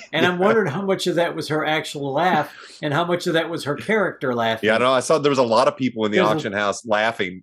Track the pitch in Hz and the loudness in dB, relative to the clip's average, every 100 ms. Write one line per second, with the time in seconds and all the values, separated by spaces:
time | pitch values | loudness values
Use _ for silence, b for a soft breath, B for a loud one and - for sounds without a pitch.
0 | - 151 180 180 196 226 180 147 196 185 | -6 0 0 2 2 2 0 -2 -2 -2
1 | 185 165 165 156 147 151 151 156 - 147 | 0 0 -2 -2 -4 -2 0 -2 -4 -8
2 | 143 139 180 156 147 B B B 151 143 | -4 0 2 0 -2 B B B -2 -2
3 | 170 175 180 160 160 160 131 143 - 214 | 0 -2 0 -2 -2 -6 -6 -6 -2 0
4 | 175 - 131 120 113 113 104 113 127 131 | 0 -4 -4 -2 -2 0 2 2 4 2
5 | 120 160 143 135 120 113 139 - 127 113 | 2 2 2 2 4 4 2 2 -4 -2
6 | 107 104 104 107 120 98 101 98 117 104 | 0 2 2 2 -2 -2 -2 -2 -2 0
7 | 113 117 92 90 | 0 -2 -6 -8